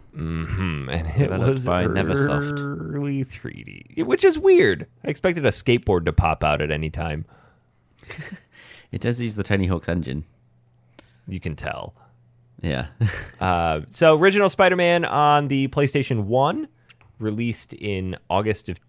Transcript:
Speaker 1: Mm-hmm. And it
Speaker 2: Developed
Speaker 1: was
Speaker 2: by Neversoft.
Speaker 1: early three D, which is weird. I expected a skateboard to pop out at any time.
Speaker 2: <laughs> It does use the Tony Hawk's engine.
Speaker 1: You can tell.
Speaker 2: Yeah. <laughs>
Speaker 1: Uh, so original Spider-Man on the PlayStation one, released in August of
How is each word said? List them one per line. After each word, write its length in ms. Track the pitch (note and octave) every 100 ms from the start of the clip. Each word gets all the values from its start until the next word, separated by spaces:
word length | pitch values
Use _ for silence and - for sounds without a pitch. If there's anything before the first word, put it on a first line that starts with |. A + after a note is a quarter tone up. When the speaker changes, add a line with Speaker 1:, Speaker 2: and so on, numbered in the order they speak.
| - -
Speaker 1:
Mm-hmm. 760 | D#2+ D#2+ D#2+ F#2+ F#2 D2+ C2
And 180 | E2 D#2+
it 80 | F2+
Speaker 2:
Developed 360 | C#3+ F#2 A#2+
Speaker 1:
was 120 | C3+ B2
Speaker 2:
by 200 | F2+ F2
Neversoft. 760 | - E2 C#3 C#3 C#3+ C#3+ C#3+ C#3+ D#3 D#3+
Speaker 1:
early 300 | D3 C#3+ C#3
three 400 | B2+ - - - - - - -
D, 80 |
which 200 | F4 F#4+
is 140 | F#4+ D#4+
weird. 480 | F#4+ F4+ G#3 D#3+ - _
I 60 | -
expected 360 | D3 F#3 E3+ B2+
a 40 |
skateboard 540 | - - A#2+ - F2+ E2
to 80 |
pop 300 | - D#2+ D#2
out 180 | D2+ D2
at 100 | D2+
any 180 | D2+ D#2
time. 360 | D#2 E2 E2+ -
Speaker 2:
<laughs> 840 | _ _ _ _ _ _ _ - - - F3+ _ - - - _
It 120 | -
does 180 | A#2 A#2+
use 160 | A#2 G#2
the 80 |
Tony 240 | - G2+ F2+
Hawk's 220 | E2+ -
engine. 340 | F2 D2 C#2+ - _ _ _ _ _ _ _ _ _ -
Speaker 1:
You 140 | F#2
can 160 | E2+ D2+
tell. 360 | D2+ - - - _ _ _ _ _ -
Speaker 2:
Yeah. 260 | F2 C2 - -
<laughs> 400 | G#2+ - - -
Speaker 1:
Uh, 400 | F#2 F2 E2+ D#2 -
so 260 | - E3 D#3
original 320 | F#3+ G3+ G3
Spider-Man 540 | - F#3 F3+ F3 E3+
on 460 | E3 C#3+ D3 D3 C#3+
the 180 | C#3 C3+
PlayStation 560 | C#3+ C#3+ C#3+ C3 A#2
one, 460 | G2+ B2 C#3+ C4 D#4 _ _ _ _ -
released 540 | G#2+ G#2+ A#2+ A2 -
in 420 | - G#2 F#2+ F#2 - -
August 400 | F#2+ G#2+ G#2 -
of 100 | F2